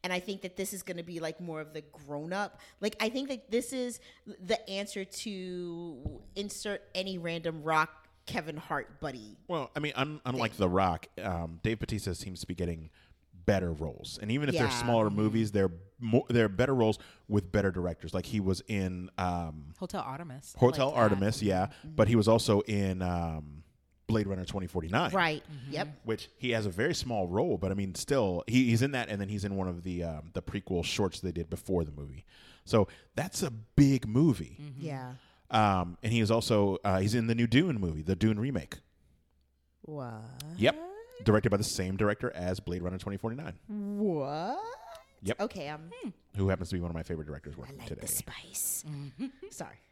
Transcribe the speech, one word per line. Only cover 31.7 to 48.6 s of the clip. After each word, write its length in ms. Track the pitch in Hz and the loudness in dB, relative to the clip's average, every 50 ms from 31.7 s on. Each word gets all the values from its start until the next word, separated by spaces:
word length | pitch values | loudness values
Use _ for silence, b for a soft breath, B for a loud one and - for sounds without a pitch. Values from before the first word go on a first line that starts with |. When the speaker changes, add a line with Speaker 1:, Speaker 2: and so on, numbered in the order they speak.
| 95 87 82 | 0 0 0
Speaker 2:
the 60 | 76 | 0
movie. 340 | 73 73 71 71 67 67 - B B B B B B B B | -6 -10 -12 -12 -12 -16 -18 B B B B B B B B
So 220 | - - 113 98 B B B B B _ | 2 4 4 4 B B B B B _
that's 300 | - 143 190 - - 190 | -4 -4 -4 -4 -4 -4
a 80 | 147 | -4
big 560 | 117 110 110 - _ - 143 139 135 131 - 110 | -4 -8 -14 0 _ 8 8 8 8 4 0 2
movie. 500 | 107 123 160 170 120 90 82 62 - - | 4 6 6 6 4 2 -2 -12 -12 -16
Speaker 3:
Mm-hmm. 240 | 147 147 131 131 165 | -14 -14 -12 -10 -8
Speaker 1:
Yeah. 300 | 160 143 131 131 127 131 127 b b b b b b | -8 -8 -8 -8 -10 -12 -16 b b b b b b
Speaker 2:
Um, 480 | - 113 107 104 98 92 87 87 87 - | 4 6 6 6 6 4 2 0 -4 -4
and 100 | - 117 | -2 2
he 80 | 113 117 | 4 4
is 100 | 110 101 | 6 6
also, 460 | 113 117 113 - 117 104 101 101 95 - - | 4 2 4 4 6 6 6 4 2 2 0
uh, 160 | 101 92 95 | 2 2 4
he's 140 | 95 104 110 | 4 4 2
in 140 | 123 113 113 | 2 2 2
the 80 | 117 | 2
new 100 | 117 120 | 2 2
Dune 340 | 117 110 131 175 185 143 107 | 6 6 6 6 6 2 0
movie, 220 | 95 85 80 76 | 0 -2 -2 -2
the 140 | 78 80 95 | 0 0 2
Dune 240 | 85 107 110 110 104 | 4 4 4 4 4
remake. 380 | 113 139 139 95 76 - - - _ _ _ _ _ _ _ _ _ _ _ _ _ _ _ _ _ _ _ _ | 0 -2 -2 -4 -6 -6 -14 -16 _ _ _ _ _ _ _ _ _ _ _ _ _ _ _ _ _ _ _ _
Speaker 1:
What? 320 | - - 151 147 131 120 113 110 110 113 127 127 143 151 165 185 | -16 -12 -10 -10 -8 -8 -10 -12 -14 -14 -14 -14 -14 -12 -2 4
Speaker 2:
Yep. 180 | 208 269 302 302 339 359 392 427 453 480 - - - | 4 4 4 4 -6 -12 -14 -14 -16 -18 -16 -2 4
Directed 260 | - 104 107 107 117 | 6 6 6 6 4
by 80 | 98 98 | 2 4
the 60 | 107 | 2
same 320 | - - - 92 92 95 98 | 0 -2 -2 -2 -2 0 2
director 340 | 107 104 104 - - 117 - | 2 2 2 2 -2 -4 -4
as 240 | 80 87 90 95 98 | -2 -2 -2 -2 -2
Blade 220 | 104 - 90 90 | -4 -4 -4 -2
Runner 160 | 85 90 92 95 | -2 -4 -4 -4
twenty 200 | - 104 101 98 | -6 -6 -6 -4
forty-nine. 360 | - 113 113 135 160 - - - _ - | -6 -6 -6 -6 -10 -10 -12 -12 _ -10
Speaker 1:
What? 920 | 208 208 202 202 202 202 214 208 175 151 139 135 143 156 170 202 262 359 427 453 508 - - - 679 - - _ _ _ - | -8 -8 -6 -6 -4 -2 0 0 0 -2 -2 -4 -4 -6 -4 -4 -6 -6 -8 -10 -12 -12 -16 -18 -18 -18 -20 _ _ _ -4
Speaker 2:
Yep. 180 | 95 113 - | -4 -2 -2
Speaker 1:
Okay, 280 | 196 226 - 196 147 143 | -4 -6 -4 -8 -8 -8
um, 200 | 151 151 160 170 453 508 | -10 -10 -12 -16 -16 -12
Speaker 3:
Hmm. 80 | 480 247 - _ _ _ _ 104 | -10 -12 -12 _ _ _ _ 0
Speaker 2:
Who 120 | 95 98 | 2 2
happens 200 | 95 92 90 80 | 2 0 -2 -6
to 60 | - | -4
be 60 | 90 | -4
one 100 | 87 85 | -4 -4
of 40 | 82 | -4
my 80 | 82 80 | -6 -6
favorite 220 | - 85 78 76 | -6 -6 -8 -6
directors 280 | 73 73 69 - 73 73 | -10 -10 -12 -12 -14 -14
Speaker 1:
I 60 | 87 | -14
Speaker 2:
working 160 | - - 143 71 | -14 -14 -14 -16
Speaker 1:
like 100 | - - | -12 -12
Speaker 2:
today. 140 | - - | -12 -10
Speaker 1:
the 60 | - - | -8 -6
spice. 760 | - - - - - - - - - - | -6 -6 -6 -8 -14 -16 -16 -12 -8 -6